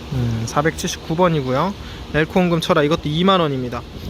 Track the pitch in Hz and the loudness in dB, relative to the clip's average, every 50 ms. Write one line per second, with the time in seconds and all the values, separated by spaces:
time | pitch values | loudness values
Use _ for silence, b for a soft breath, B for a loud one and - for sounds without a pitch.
0 | - - 139 123 120 117 113 113 113 117 - 147 147 160 151 - - 175 - - | -10 -6 -4 -2 0 0 0 -2 -4 -2 0 0 2 2 0 -2 -4 -6 -6 -6
1 | - - 165 170 185 175 165 151 131 127 127 135 165 196 202 B B B B B | -6 -4 0 2 4 4 4 2 0 0 0 0 0 0 -2 B B B B B
2 | B B - 143 160 151 - 190 180 175 170 160 - - 180 160 147 147 165 160 | B B 0 0 0 2 2 2 2 4 2 0 2 2 2 4 4 4 2 0
3 | - 151 151 160 180 196 190 180 165 147 139 131 123 123 123 120 120 - - B | 0 -2 0 2 4 4 4 4 2 0 0 -2 -4 -4 -6 -8 -10 -10 -14 B
4 | B B | B B